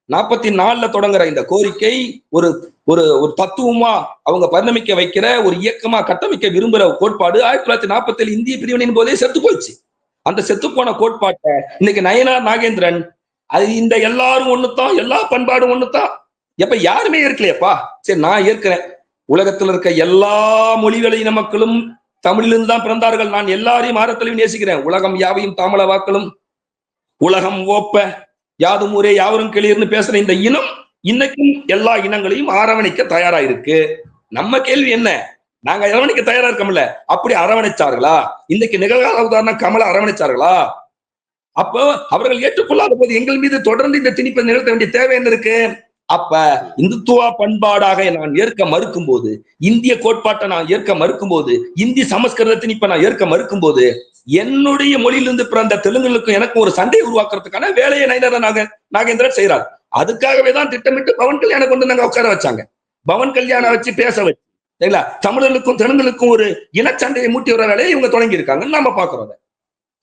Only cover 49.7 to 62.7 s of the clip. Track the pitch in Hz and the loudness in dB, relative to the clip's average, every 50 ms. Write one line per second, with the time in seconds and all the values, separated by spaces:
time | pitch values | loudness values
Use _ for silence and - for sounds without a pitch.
49.7 | 233 233 233 254 233 - - 226 226 226 - 214 208 214 214 196 180 165 160 160 | 2 2 2 0 0 2 2 0 0 0 0 -2 -2 -2 -4 -4 -4 -4 -2 -2
50.7 | 196 214 - 202 190 156 165 - - - 208 190 170 156 143 123 117 - - - | -2 -2 0 -2 0 0 0 0 -2 -2 -4 -2 -2 0 0 0 0 -2 -2 -4
51.7 | - 170 220 247 254 269 240 - 185 214 247 233 - - 226 226 220 220 226 226 | -6 -4 -2 -2 0 0 0 0 0 0 0 0 0 0 2 2 0 0 -2 -4
52.7 | 214 220 208 190 175 156 175 220 - - 196 165 160 185 - - 208 190 165 151 | -4 -2 -2 0 2 2 2 2 2 0 0 0 0 0 -2 -2 -4 0 2 2
53.7 | 123 127 123 120 117 - - _ _ _ _ 123 143 185 220 254 277 277 285 285 | 4 4 4 2 2 -2 -8 _ _ _ _ -2 0 0 0 0 0 0 2 2
54.7 | 277 285 277 285 277 254 226 247 262 269 254 254 247 240 240 - 214 220 220 208 | 2 0 0 0 0 2 0 0 0 0 0 0 -2 -2 -2 -2 0 0 0 0
55.7 | 208 202 - 196 226 262 254 247 240 226 233 220 202 202 240 233 233 226 214 190 | 0 0 0 0 0 0 0 0 0 0 0 0 0 0 0 0 0 2 2 2
56.7 | - 185 190 - - 453 - 233 233 220 202 - 208 196 - 190 - 214 320 403 | 2 0 0 2 2 2 2 2 0 0 -2 -2 -4 -10 -10 -10 -8 -6 -4 -2
57.7 | 370 247 262 285 285 285 277 254 247 254 254 247 247 240 226 214 214 214 208 208 | 0 0 0 2 2 0 0 0 0 0 0 0 0 0 0 0 0 -2 -4 -6
58.7 | - - _ _ - 208 233 233 233 233 247 262 262 - 202 185 151 - - - | -8 -20 _ _ -2 -2 0 0 0 0 0 0 2 2 2 2 2 0 -2 -6
59.7 | - _ _ _ - 123 160 208 233 - 262 269 269 262 262 254 262 294 294 - | -14 _ _ _ -4 -2 -2 -2 -2 -2 0 2 2 2 2 2 2 0 0 -2
60.7 | 254 233 - 269 269 269 269 254 233 - 247 269 294 285 - - 277 277 262 262 | -4 -4 -2 -2 -2 0 0 -2 0 0 0 0 0 0 0 0 2 2 2 2
61.7 | 254 262 262 262 254 247 240 233 - 240 233 220 196 - - 135 113 107 - - | 2 2 2 0 2 2 0 0 0 0 0 0 0 0 -2 -4 -4 -6 -8 -14